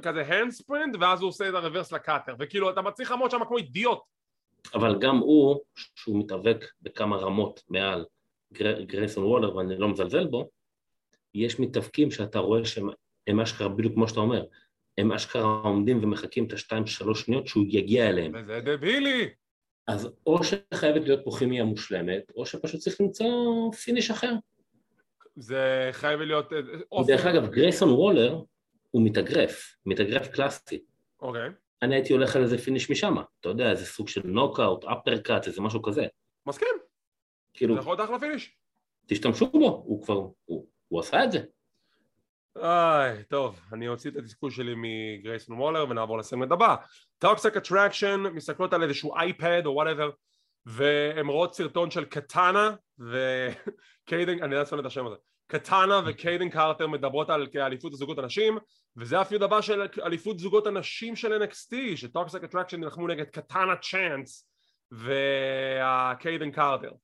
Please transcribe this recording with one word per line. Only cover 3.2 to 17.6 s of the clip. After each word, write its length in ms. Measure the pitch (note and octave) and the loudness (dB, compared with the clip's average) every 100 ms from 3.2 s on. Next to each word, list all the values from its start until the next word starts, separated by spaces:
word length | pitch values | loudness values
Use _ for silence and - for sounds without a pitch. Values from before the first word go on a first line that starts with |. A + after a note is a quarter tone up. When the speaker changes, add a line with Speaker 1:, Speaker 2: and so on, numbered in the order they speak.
| B3 | 0
Speaker 1:
שם 140 | B3 A3+ | -2 -2
כמו 100 | A#3+ | -4
אידיוט. 420 | D3+ C#3+ A#3+ G#3+ - _ _ _ _ _ - | -4 -2 0 0 -4 _ _ _ _ _ -8
Speaker 2:
אבל 260 | A2 A2+ G2 | 0 2 2
גם 180 | C3 B2+ | 4 4
הוא, 420 | C#3 D3+ C#3 C#3+ - - - - | 6 6 6 4 -2 -18 -20 -12
שהוא 240 | - G#2 | -4 -2
מתאבק 460 | G#2 F#2+ G#2+ A2+ - - | -2 0 0 0 -2 -16
בכמה 360 | - - G#2 G2 | -12 -4 -2 0
רמות 460 | F#2+ G2 G2 - - | 0 0 0 -4 -6
מעל 360 | F#2 G2 F2+ E2 _ _ _ _ | -2 -2 -2 -6 _ _ _ _
גר-, 280 | - G#2+ F#2+ | -4 -2 -2
גרייסון 420 | F#2 G2 G#2 G#2 | -4 -4 -4 0
וולר, 320 | G2 B2 G#2+ F#2 | 2 4 2 0
ואני 220 | F#2 F#2 | -4 0
לא 100 | G#2 | 0
מזלזל 400 | G2 F2+ D3+ E3+ | 0 0 0 0
בו, 220 | A#2+ C#3+ _ _ _ _ _ _ _ _ | -2 -6 _ _ _ _ _ _ _ _
יש 260 | G#2 A#2 - | -4 -2 0
מתאבקים 520 | B2+ B2 - - D3 | -2 -2 -2 2 2
שאתה 280 | - G2+ A2 | 0 -4 -2
רואה 260 | F#2+ A2+ A2 | 2 2 0
שהם, 240 | - G2+ - _ _ - | -4 -6 -8 _ _ 0
הם 120 | G#2 | 2
אשכרה, 280 | A2+ - G2+ | 2 -2 -2
בדיוק 260 | G2+ A2+ | 0 0
כמו 140 | A2 A2+ | 2 2
שאתה 120 | A2+ | 2
אומר, 240 | A2 A2+ - _ _ _ _ - | 2 0 -2 _ _ _ _ 0
הם 140 | G#2 | 0
אשכרה 500 | G2+ - A#2+ A2 G#2+ | 0 -2 0 0 0
עומדים 400 | G#2+ G2+ G#2 B2 | 0 2 4 2
ומחכים 440 | G#2+ G2+ - - A2 | 2 0 -4 -4 -4
את 60 | |
השתיים, 340 | G2+ - A2 A2 | -4 -4 -4 -2
שלוש 340 | - G2 A2 | -2 -2 -2
שניות 260 | - B2+ - | 0 -2 0
שהוא 180 | A2 | 2